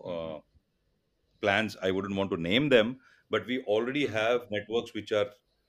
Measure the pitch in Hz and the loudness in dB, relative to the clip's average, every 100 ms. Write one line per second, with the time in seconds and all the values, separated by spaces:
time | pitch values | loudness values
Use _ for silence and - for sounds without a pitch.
0 | 92 85 80 76 _ _ _ _ _ _ | -10 -8 -8 -12 _ _ _ _ _ _
1 | _ _ _ - 101 98 107 - 95 95 | _ _ _ -4 2 2 2 -2 -2 -2
2 | 98 98 95 92 85 113 147 123 110 131 | -2 -2 -2 -2 0 2 6 6 6 -2
3 | _ _ - 107 101 127 - 107 120 143 | _ _ -4 -4 -2 -6 0 0 0 -2
4 | 127 107 110 123 117 104 101 117 - 107 | -2 0 0 0 -2 -8 -4 -4 -4 -10
5 | 101 107 104 - _ _ | -2 0 0 -4 _ _